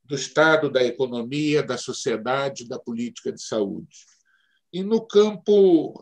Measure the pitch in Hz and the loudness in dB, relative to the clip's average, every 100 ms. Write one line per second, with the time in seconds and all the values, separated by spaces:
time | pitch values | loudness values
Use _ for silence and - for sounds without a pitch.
0 | - 143 - - 160 151 143 127 123 117 | -10 -8 -4 2 4 4 2 0 0 0
1 | 127 120 117 143 151 147 127 120 - 113 | -4 -4 -6 -4 0 0 -2 -6 -6 -6
2 | 135 110 113 135 139 139 120 120 - 117 | -4 -4 -2 -2 -2 -6 -12 -12 -10 -8
3 | 120 - 117 110 - 113 101 90 87 - | -8 -8 -10 -10 -6 -4 -4 -6 -12 -20
4 | _ _ _ _ _ _ _ 175 196 226 | _ _ _ _ _ _ _ -8 -2 -2
5 | 220 202 214 202 - 208 190 165 143 - | 2 2 2 0 2 6 6 6 2 -8